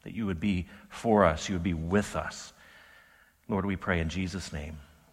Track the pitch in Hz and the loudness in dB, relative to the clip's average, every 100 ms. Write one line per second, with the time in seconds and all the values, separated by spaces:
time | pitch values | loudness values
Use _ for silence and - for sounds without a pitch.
0 | - 110 101 82 104 90 85 - - - | -12 -4 -2 0 2 0 -2 -10 -18 -4
1 | 120 107 87 80 - 92 90 82 82 101 | 4 6 6 4 -2 -2 0 0 2 2
2 | 104 80 78 - - - - - - - | 2 -4 -6 -10 -16 -20 -20 -20 -20 -20
3 | - - _ _ - 98 98 92 - 87 | -20 -20 _ _ -4 -2 0 -2 0 0
4 | 80 82 92 95 - 76 76 78 - - | 0 -2 -4 -4 -8 -8 -10 -12 -16 -20
5 | _ | _